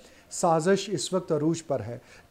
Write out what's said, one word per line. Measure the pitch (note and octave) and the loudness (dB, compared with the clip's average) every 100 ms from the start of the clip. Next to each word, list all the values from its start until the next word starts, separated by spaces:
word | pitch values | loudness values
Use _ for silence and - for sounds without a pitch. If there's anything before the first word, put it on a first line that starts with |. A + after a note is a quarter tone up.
| - - - | -20 -20 -16
साजिश | - F3+ D#3+ E3+ G3 G#3 | -2 2 4 4 2 0
इस | F#3 - | -4 -2
वक्त | F#3 F3+ | -4 0
अरूज | D#3 D#3 D#3+ | 0 0 -2
पर | - C3 | -2 -4
है। | G#2+ A#2+ - - - | -4 -10 -14 -20 -6